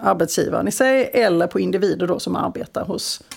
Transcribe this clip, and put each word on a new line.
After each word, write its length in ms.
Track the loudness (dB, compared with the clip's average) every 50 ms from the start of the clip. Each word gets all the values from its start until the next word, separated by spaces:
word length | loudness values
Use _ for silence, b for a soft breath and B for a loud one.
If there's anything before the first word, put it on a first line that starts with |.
| 0
arbetsgivaren 640 | 0 2 2 0 0 0 0 0 0 0 -2 -2 -2
i 40 | 0
sig, 380 | 2 2 4 4 2 2 2 2
eller 320 | 2 4 4 4 2 2
på 140 | 0 0 0
individer 460 | 0 0 0 0 0 0 0 0 0
då 120 | -2 -2 -2
som 180 | -2 -4 -2
arbetar 480 | -2 -2 -4 -4 -6 -10 -8 -6 -6 -4
hos, 380 | -4 -6 -6 -6 -6 -8 -8 B B B